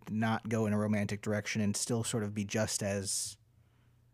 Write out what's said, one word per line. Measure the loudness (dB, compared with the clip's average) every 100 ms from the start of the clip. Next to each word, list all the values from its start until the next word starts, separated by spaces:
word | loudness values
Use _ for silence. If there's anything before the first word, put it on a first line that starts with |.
| -6
not | 0 2 0 0
go | 0 2
in |
a | 2
romantic | 4 2 0 -2
direction | -2 -2 -2 0
and | 0 0
still | 0 0
sort | 0 0
of | -2
be | -2 0
just | 0 0 0
as | 0 0 -2 -2 -4 -10 _ -20 _ _ _ _ _